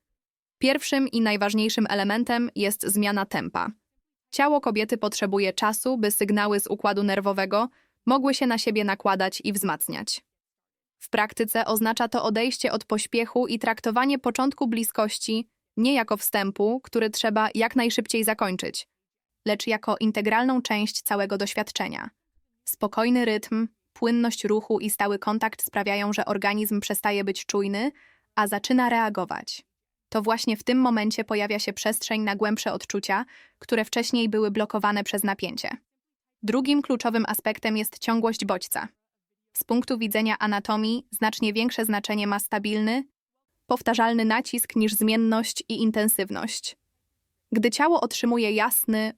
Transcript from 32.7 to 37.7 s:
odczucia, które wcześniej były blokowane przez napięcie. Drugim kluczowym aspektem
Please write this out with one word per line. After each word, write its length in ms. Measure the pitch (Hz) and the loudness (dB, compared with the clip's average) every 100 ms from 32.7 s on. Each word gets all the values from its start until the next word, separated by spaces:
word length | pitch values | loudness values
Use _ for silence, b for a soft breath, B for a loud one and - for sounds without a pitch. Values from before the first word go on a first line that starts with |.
odczucia, 520 | 180 - 202 - 196 254 B B B | -4 -4 -6 -2 -2 -4 B B B
które 260 | - 226 | -2 0
wcześniej 440 | 220 233 233 240 226 | 0 -2 0 0 2
były 220 | 214 214 | 2 2
blokowane 540 | 208 208 214 208 208 | 0 -2 0 0 0
przez 200 | 202 202 | -2 -2
napięcie. 520 | 202 196 175 - - - _ _ _ _ _ _ | -2 -2 -6 -6 -8 -10 _ _ _ _ _ _
Drugim 400 | 214 247 269 285 | 0 0 4 2
kluczowym 420 | 277 247 240 226 214 | 2 0 0 0 0
aspektem 480 | 214 220 214 220 | -2 -4 -2 -2